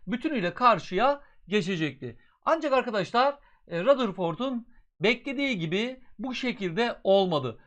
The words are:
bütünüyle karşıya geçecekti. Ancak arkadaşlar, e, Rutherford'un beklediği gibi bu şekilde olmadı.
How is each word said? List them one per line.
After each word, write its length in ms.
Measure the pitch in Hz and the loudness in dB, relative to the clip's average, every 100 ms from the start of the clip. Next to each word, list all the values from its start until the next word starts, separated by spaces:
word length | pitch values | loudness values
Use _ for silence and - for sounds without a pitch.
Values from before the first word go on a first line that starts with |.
| - | -8
bütünüyle 480 | 247 311 262 175 | -4 -2 -2 -4
karşıya 640 | 170 247 185 - 180 262 285 - - - | 2 4 4 0 0 2 0 -6 -20 -2
geçecekti. 680 | 208 175 175 156 135 123 110 _ _ | -2 0 -2 -4 -6 -14 -14 _ _
Ancak 280 | - 320 294 | 0 0 2
arkadaşlar, 640 | 262 247 208 170 233 277 285 _ _ - | 0 2 -2 0 2 2 0 _ _ -8
e, 160 | 170 | 0
Rutherford'un 840 | 220 269 226 180 170 165 269 240 - - _ _ | 2 4 2 -2 -4 -2 -4 -6 -8 -20 _ _
beklediği 580 | 190 240 277 269 277 208 | 0 0 -4 -4 -2 -2
gibi 420 | 160 190 240 262 - - | -2 -2 -4 -8 -16 -10
bu 160 | 254 | -8
şekilde 640 | 233 254 - 185 170 233 - | -4 -4 -4 -4 -2 -2 -2
olmadı. 560 | - 196 185 151 127 107 | 2 4 4 0 -2 -8